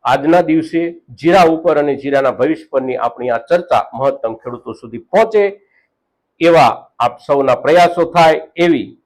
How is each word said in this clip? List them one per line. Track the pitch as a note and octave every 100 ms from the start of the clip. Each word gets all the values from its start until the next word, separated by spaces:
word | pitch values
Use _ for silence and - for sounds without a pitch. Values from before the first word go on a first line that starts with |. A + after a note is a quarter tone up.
આજના | B2 C#3 C#3+ F3
દિવસે | E3 D#3+ D#3+ E3+ E3+ E3+ _
જીરા | A#2+ E3 F#3+
ઉપર | E3+ E3 E3 D3
અને | D3 C#3
જીરાના | C#3 C#3 C3+
ભવિષ્ય | B2 C#3+ D#3+ -
પરની | C3+ C3 B2
આપણી | A#2 - B2
આ | A#2
ચર્ચા | - F3 F3 A#2 -
મહત્તમ | A#2 C#3 - A2+ A2
ખેડૂતો | B2+ A#2+ B2
સુધી | A2 A#2 A2+
પહોંચે | - F#3+ A3 G#3+ G3+ G3 _ _ _ _ _ _ _ _
એવા | E3 E3+ B2 - - _
આપ | A#2 - -
સૌના | C#3+ C3+ A#2+
પ્રયાસો | - E3+ F3 E3+
થાય | E3 F3 D#3+ D#3 - -
એવી | F3 D3 G2 -